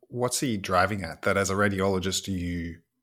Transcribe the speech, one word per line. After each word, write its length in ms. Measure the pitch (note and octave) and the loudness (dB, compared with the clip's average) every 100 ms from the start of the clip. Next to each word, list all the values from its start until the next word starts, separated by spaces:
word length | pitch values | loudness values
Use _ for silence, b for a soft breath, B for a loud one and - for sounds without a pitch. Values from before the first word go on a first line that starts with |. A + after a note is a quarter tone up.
| - | -12
what's 320 | B2 B2 - | -4 -2 -2
he 180 | C#3+ G#2+ | -2 -2
driving 440 | F#2 F2+ G2 G#2 | 0 2 4 0
at? 200 | E2 - | -6 -4
That 160 | G#2 F#2+ | 0 2
as 100 | F#2+ | 2
a 60 | |
radiologist, 760 | F#2+ G2+ G2 G2 F#2+ F#2 F#2 - | 2 2 2 2 0 0 -4 -4
you 520 | F#2+ F2 F2 E2+ E2 _ _ | -4 -2 -4 -6 -12 _ _